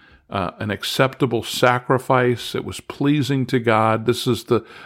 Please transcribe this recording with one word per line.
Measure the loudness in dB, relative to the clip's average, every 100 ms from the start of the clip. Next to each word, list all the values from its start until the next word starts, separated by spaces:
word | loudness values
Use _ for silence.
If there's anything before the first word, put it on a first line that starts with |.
| _ -20 _
uh, | -6 -4 -6
an | -6
acceptable | -6 -4 0 0 0 -2 -2
sacrifice. | -4 2 2 2 0 -2 2 2 2 0 -4
It | -8
was | -8 -10
pleasing | -12 -2 0 2 0 -2 0
to | 0
God." | 2 4 4 2
This | 0 0 0
is | -2
the | 0 -2 -2 -14